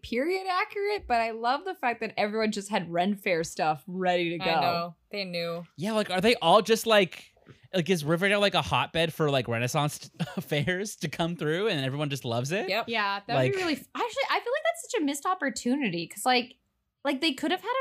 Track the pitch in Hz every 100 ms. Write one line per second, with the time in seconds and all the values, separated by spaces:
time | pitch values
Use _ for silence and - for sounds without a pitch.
0 | - 233 302 381 381 359 415 415 403 415
1 | - 233 226 226 233 277 381 370 254 233
2 | 220 - 208 214 220 208 196 208 170 170
3 | 185 202 - 170 165 - 165 156 - 180
4 | 185 180 170 170 180 160 175 175 175 165
5 | _ 202 190 170 170 170 170 - 190 220
6 | 202 180 208 240 165 196 208 220 226 214
7 | 180 - - _ - - - 190 151 185
8 | 147 165 196 208 202 175 143 131 143 165
9 | 165 - 151 135 117 113 123 156 147 -
10 | - - - - - 147 143 180 208 -
11 | 160 - 170 175 151 165 220 165 135 139
12 | 151 139 127 117 127 185 240 196 233 226
13 | 202 202 - 233 - 392 359 294 - 262
14 | 440 523 539 339 466 571 622 679 - 466
15 | 285 294 370 370 277 262 247 277 247 170
16 | 165 - - 254 247 - _ _ _ _
17 | 277 277 320 262 320 359 392 523